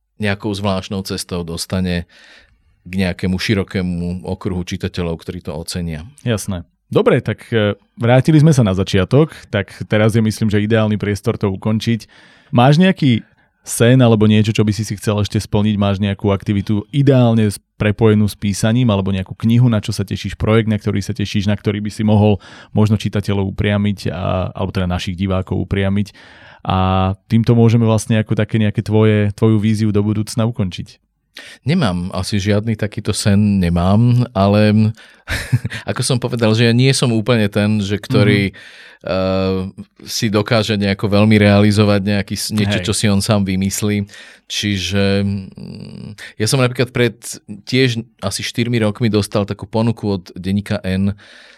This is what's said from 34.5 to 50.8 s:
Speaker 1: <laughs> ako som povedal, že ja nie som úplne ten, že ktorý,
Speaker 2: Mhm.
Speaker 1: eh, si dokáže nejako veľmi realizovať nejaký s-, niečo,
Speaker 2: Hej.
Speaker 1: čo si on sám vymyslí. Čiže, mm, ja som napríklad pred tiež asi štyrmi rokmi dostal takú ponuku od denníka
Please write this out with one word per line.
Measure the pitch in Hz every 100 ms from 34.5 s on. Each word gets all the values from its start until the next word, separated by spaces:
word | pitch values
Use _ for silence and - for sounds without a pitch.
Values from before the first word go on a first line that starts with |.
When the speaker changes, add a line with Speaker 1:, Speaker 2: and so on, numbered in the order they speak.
| 104 107 107 110 - - _ -
Speaker 1:
<laughs> | - - 123 - - -
ako | 107
som | 127 127
povedal, | 120 123 113
že | 110 117
ja |
nie | 120 135
som | 131 127
úplne | 113 104 120 101
ten, | 104 104 107
že | 98 101
ktorý, | - 131 107 101 95
Speaker 2:
Mhm. | - - - - -
Speaker 1:
eh, | - 95 95 95 95 95 95 - - _
si | - - 117
dokáže | 104 101 113 107 104
nejako | 101 98 107
veľmi | 101 107
realizovať | 107 104 101 107 104 104 104
nejaký | 98 101 98
s-, | 104 -
niečo, | 107 101 101
Speaker 2:
Hej. |
Speaker 1:
čo | 92
si | 101 110
on | 98
sám | - 104
vymyslí. | 98 95 95 - 104 104 101 - - -
Čiže, | - - 104 98 87 101 98 98
mm, | 101 101 95 - - - - - - 107 - -
ja | 110
som | 135
napríklad | 123 123 120
pred | 127 120 - - - - 104
tiež | - 127 131 117 113 _
asi | 98 -
štyrmi | 104 - 120 120
rokmi | 107 101 117
dostal | 104 101 110
takú | 101 101
ponuku | - 113 117 117 104
od | 98 -
denníka | - 92 101 98 107